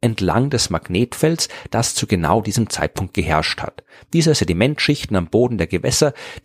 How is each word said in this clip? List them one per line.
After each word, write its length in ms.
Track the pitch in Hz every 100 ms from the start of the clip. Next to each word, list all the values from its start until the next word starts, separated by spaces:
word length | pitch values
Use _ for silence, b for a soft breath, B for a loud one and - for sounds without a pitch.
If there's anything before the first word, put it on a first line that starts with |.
entlang 480 | 120 113 92 85 139
des 220 | 135 -
Magnetfelds, 800 | 82 - 90 120 - 156 165 - B B
das 240 | 110 120
zu 120 | - -
genau 340 | 95 78 104
diesem 300 | 107 104 107
Zeitpunkt 420 | - 76 - 92
geherrscht 480 | - 78 78 78 -
hat. 240 | - - - B B
Diese 200 | 170 160
Sedimentschichten 800 | 147 90 87 123 151 - 147 -
am 120 | 98 85
Boden 320 | 107 123 110
der 80 | 82
Gewässer, 480 | 90 98 - 147 - B B